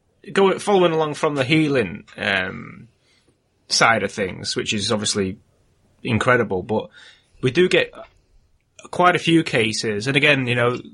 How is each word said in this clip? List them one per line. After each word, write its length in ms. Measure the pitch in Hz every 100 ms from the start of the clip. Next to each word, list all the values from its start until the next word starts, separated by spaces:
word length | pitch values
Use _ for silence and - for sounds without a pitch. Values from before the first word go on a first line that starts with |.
| _ _ -
going, 280 | 180 196 -
following 340 | - 196 175
along 220 | 160 151 143
from 200 | 156 143
the 80 |
healing, 600 | 120 160 151 135 92 85 - -
um, 720 | 101 95 92 92 87 - - _ _ _ _ _ _ _ -
side 360 | - 127 113
of 80 | 98
things, 420 | - 92 90 - 123
which 160 | -
is 180 | 107 104
obviously 460 | 107 104 104 95 101 _ _ _ _ _ _
incredible, 600 | - 107 - 123 104 92
but 260 | 92 107 - - - - _ _
we 100 | 127
do 160 | 127 180
get 240 | 170 - 117 - _ _ _ _ _ _ - -
quite 240 | - 180 170
a 40 |
few 240 | 165 165
cases, 640 | 156 135 110 107 113 104 123
and 80 | 139
again, 280 | 147 139 123
you 80 | 120
know, 220 | 120 120 -